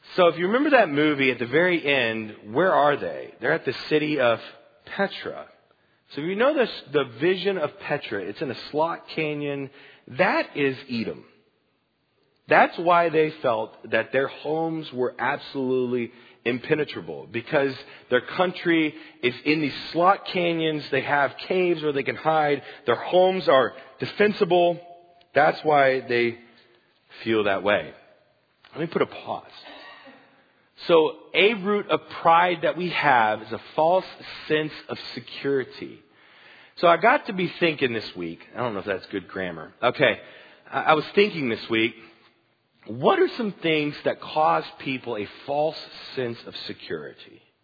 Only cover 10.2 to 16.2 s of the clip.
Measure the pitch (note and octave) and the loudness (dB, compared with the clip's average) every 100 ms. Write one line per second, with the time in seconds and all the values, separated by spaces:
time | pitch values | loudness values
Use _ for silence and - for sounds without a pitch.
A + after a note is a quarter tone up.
10.2 | F#3+ D4+ - - C#3 B2+ - A#2+ F#2+ C#2 | 2 2 -4 -2 -2 -2 -8 -6 -6 -8
11.2 | - _ _ _ _ _ _ _ _ _ | -16 _ _ _ _ _ _ _ _ _
12.2 | _ _ - D#3 B3+ - E3+ F3 E3+ D#3 | _ _ 2 4 4 2 2 4 4 2
13.2 | D#3 D3+ C3+ A2 A2 - A2+ A2+ A2 C3 | 0 0 -2 -2 -4 -12 -2 -2 0 -2
14.2 | C3+ - C#3+ D3+ E3 D#3+ C#3+ B2 B2 - | -2 -6 -6 -4 -4 -6 -8 -4 -4 -2
15.2 | A#2+ C#3+ - C#3 B2+ B2+ B2+ B2 A#2 - | -4 -4 -8 -6 -2 0 0 -2 -4 -10